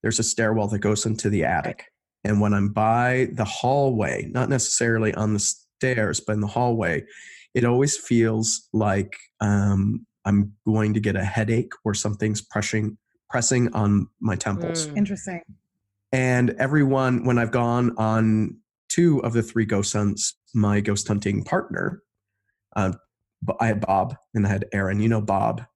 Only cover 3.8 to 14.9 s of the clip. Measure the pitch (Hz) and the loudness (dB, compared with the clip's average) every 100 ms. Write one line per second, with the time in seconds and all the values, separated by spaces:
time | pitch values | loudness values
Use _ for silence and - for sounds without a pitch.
3.8 | 139 131 76 62 - 127 123 131 - - | 2 0 -2 -4 -4 -4 0 0 0 0
4.8 | 117 113 110 - 107 104 - - _ _ | 2 2 0 0 0 0 -2 -6 _ _
5.8 | 131 123 107 - - 107 101 120 123 113 | -2 0 0 -2 -2 -2 -2 0 0 0
6.8 | 87 78 - - - - - 127 120 123 | 0 -2 -6 -20 -20 -20 -6 0 2 2
7.8 | 143 - - 120 113 110 113 - _ 110 | 2 -2 0 2 2 0 -2 -4 _ 0
8.8 | 104 98 101 - - _ 107 101 101 98 | 2 0 -2 -10 -20 _ 0 2 2 2
9.8 | 101 107 - _ 101 101 101 - - 110 | 2 -2 -8 _ 0 2 2 -2 -2 0
10.8 | 107 107 104 95 98 113 107 113 - - | 2 0 0 -2 -2 -2 0 0 -2 -6
11.8 | 110 101 107 104 107 104 - 104 104 110 | -6 -4 -4 -2 -2 -4 -6 -6 -2 -2
12.8 | 107 - _ _ _ 127 123 127 123 - | -4 -8 _ _ _ -4 0 2 0 0
13.8 | 101 101 - _ 110 92 107 98 170 165 | 2 2 0 _ -4 -2 -4 -4 -4 -6
14.8 | 156 | -6